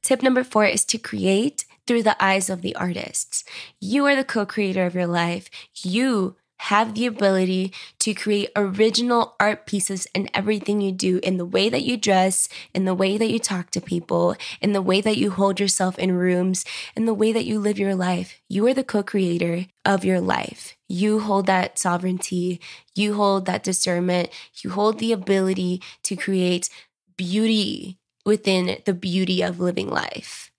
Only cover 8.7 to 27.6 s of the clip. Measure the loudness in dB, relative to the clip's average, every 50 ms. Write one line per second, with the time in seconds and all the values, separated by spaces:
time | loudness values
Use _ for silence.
8.7 | 2 2 2 4 4 2 2 2 2 2 2 0 0 _ 2 2 2 -2 -6 -4
9.7 | -2 -2 -2 -2 -4 -6 -6 -4 _ -2 -2 0 -2 -2 0 0 0 0 0 -2
10.7 | 0 0 0 -2 -2 0 0 0 0 0 0 0 -2 -2 -4 -2 0 0 2 2
11.7 | 0 0 -2 -2 -2 -2 2 2 4 4 4 2 2 0 -2 -4 -6 -16 -18 _
12.7 | _ -2 0 0 0 0 0 0 2 0 0 0 0 -2 -2 -2 -4 -4 -4 _
13.7 | -6 -8 -4 -4 -6 -6 -2 -2 0 2 2 2 0 -2 -10 -14 -8 -2 -2 0
14.7 | 0 2 2 2 2 2 2 2 0 2 0 0 2 2 2 2 2 0 0 0
15.7 | 0 0 0 -2 -2 -2 -2 0 0 2 2 2 2 2 2 0 -2 -2 -4 -8
16.7 | -10 -12 -12 -12 _ -2 -2 0 2 2 2 2 2 0 0 0 -2 0 0 -2
17.7 | 0 0 0 0 0 0 0 0 0 -2 -4 -8 -14 _ _ _ -2 2 2 2
18.7 | 2 0 -2 0 -2 -2 -2 0 0 0 2 2 0 0 0 0 -2 -4 -6 -8
19.7 | _ _ _ 0 2 2 2 2 0 2 2 2 0 0 0 -4 -10 -14 -18 -18
20.7 | -20 _ _ _ -2 0 2 2 2 2 2 2 0 2 2 2 2 2 0 -2
21.7 | -4 -4 -2 0 0 0 -2 -2 -4 -4 -6 -4 -4 -2 -2 -2 -4 -6 -10 -18
22.7 | -20 -20 _ _ _ -2 0 0 2 2 2 2 2 2 0 -2 -4 -2 -2 -2
23.7 | -2 0 0 0 0 0 2 2 2 2 0 -2 -6 -14 -20 -20 _ -12 -10 -6
24.7 | -2 2 2 2 2 0 0 -2 -2 -2 0 0 2 2 2 0 0 0 0 -2
25.7 | -2 -4 -6 -14 -20 _ -6 -6 -6 -4 -2 -2 0 2 2 2 0 0 -2 -6
26.7 | -10 -12 -20 _ _ _ _ _ _ -8 -4 -2 0 2 2 2 2 2